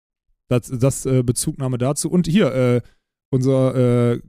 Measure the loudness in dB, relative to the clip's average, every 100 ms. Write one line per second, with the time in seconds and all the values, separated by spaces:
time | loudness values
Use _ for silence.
0 | _ _ _ _ _ -4 -2 -2 0 0
1 | 0 0 0 -2 -6 -6 -6 -4 -4 -4
2 | -2 -2 2 2 2 2 2 0 -2 _
3 | _ _ _ -2 2 2 2 2 2 2
4 | 2 -2